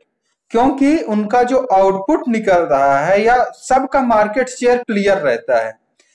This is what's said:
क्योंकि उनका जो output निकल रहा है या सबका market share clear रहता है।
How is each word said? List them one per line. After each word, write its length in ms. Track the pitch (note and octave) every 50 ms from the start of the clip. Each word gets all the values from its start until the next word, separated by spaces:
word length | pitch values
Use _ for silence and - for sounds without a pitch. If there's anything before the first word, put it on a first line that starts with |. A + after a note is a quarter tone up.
| _ _ _ _ _ _ _ _ _ _
क्योंकि 520 | - A3+ B3+ C#4 C4+ C4+ C#4 C#4 D#4 E4 -
उनका 400 | - G#3+ G#3 G#3+ G#3 B3 B3 B3
जो 240 | B3 C4+ B3+ -
output 640 | - F#3+ F#3+ F#3+ F#3+ F#3+ F#3+ G3 - D#4+ - - C4
निकल 340 | A3+ A3 G#3+ G3+ F3+ F3 E3
रहा 360 | - - C#3 C#3 C#3 C#3+ C#3
है 240 | D3 E3+ G3 G#3 A3
या 220 | A3+ B3 B3+ A3+
सबका 580 | - - - - - B3+ C4 C4+ C4+ - C#4 B3+
market 460 | A#3+ A3+ G#3 G#3 G#3 - C4 B3 -
share 340 | - - A#3+ A#3+ B3 B3 A#3+
clear 360 | - A3 G3+ G3 G3+ G3 F3
रहता 480 | D#3 C3+ A#2 A2+ - - B2 A2+ A2+
है। 120 | A2 A2 _ _ _ _ _ _ _ _